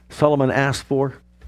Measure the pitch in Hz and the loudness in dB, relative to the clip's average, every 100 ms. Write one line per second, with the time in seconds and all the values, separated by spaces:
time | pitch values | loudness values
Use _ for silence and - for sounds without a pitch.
0 | - - 151 147 135 104 139 131 - 139 | -12 0 2 2 2 0 0 -2 -4 -2
1 | 135 - _ _ | -2 -6 _ _